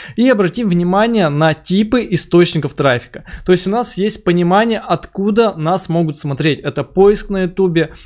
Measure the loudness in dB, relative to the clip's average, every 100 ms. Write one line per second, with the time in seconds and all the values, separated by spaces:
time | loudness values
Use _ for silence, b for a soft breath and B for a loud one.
0 | B 0 2 2 0 -2 -2 0 2 2
1 | 2 2 0 2 0 0 -2 0 2 0
2 | 0 -2 2 4 4 2 -4 -2 0 0
3 | -4 -20 -18 B 0 0 0 -4 -4 -2
4 | -4 -2 -2 0 2 2 2 -2 -4 -6
5 | -6 -4 -2 2 2 0 -2 -2 -2 -2
6 | -2 -4 -6 -2 -2 -2 -4 -6 -4 2
7 | 4 4 -2 -4 -4 0 0 0 -2 B